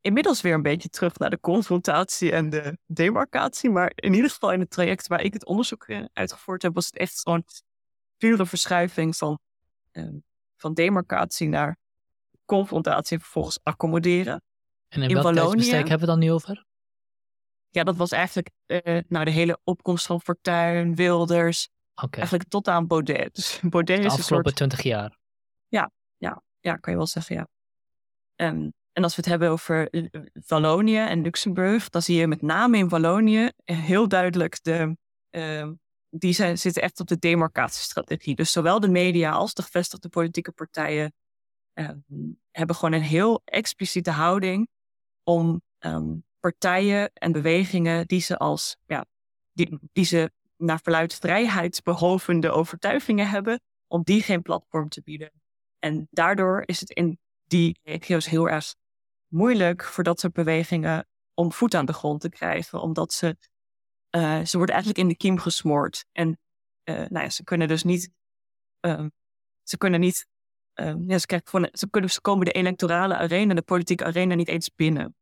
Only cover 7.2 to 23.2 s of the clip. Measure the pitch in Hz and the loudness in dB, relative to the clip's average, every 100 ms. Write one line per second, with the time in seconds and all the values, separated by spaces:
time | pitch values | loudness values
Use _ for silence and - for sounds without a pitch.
7.2 | - 170 170 - _ _ _ _ _ _ | -2 -2 -4 -16 _ _ _ _ _ _
8.2 | 226 226 185 180 - 180 175 - 160 160 | 2 2 2 -2 0 0 0 0 -2 -2
9.2 | 151 151 _ _ _ _ _ - 165 147 | -4 -4 _ _ _ _ _ -12 -12 -12
10.2 | _ _ _ _ 156 165 170 196 180 - | _ _ _ _ -6 2 4 4 0 -2
11.2 | 175 - 160 151 147 175 _ _ _ _ | -2 -2 -2 0 0 -4 _ _ _ _
12.2 | _ _ _ 196 196 - 160 151 156 165 | _ _ _ 0 2 -2 0 -2 -2 -6
13.2 | - - 151 - - 156 165 165 170 175 | -4 -6 -4 -4 -6 -4 -2 0 2 0
14.2 | 185 - _ _ _ _ _ - 131 131 | 0 -6 _ _ _ _ _ -2 2 4
15.2 | 147 165 165 214 240 160 151 160 170 165 | 4 4 4 4 4 2 2 2 4 4
16.2 | 160 165 - 202 _ _ _ _ _ _ | 4 2 -2 -12 _ _ _ _ _ _
17.2 | _ _ _ _ _ - 165 175 175 120 | _ _ _ _ _ -2 0 0 0 0
18.2 | 185 - 175 _ _ 175 170 170 170 165 | 0 -2 -6 _ _ -4 0 -2 0 -2
19.2 | 156 160 170 170 - 180 - 175 - 175 | 0 2 2 0 -2 -4 -2 -2 -2 -4
20.2 | - 175 - 170 170 175 170 165 180 175 | -4 -4 0 2 2 2 0 2 4 4
21.2 | 170 170 170 170 - _ _ - 135 - | 4 4 2 0 -6 _ _ -8 -8 -4
22.2 | 175 180 175 202 202 175 170 165 151 143 | -2 -2 -2 -4 0 0 2 0 2 -2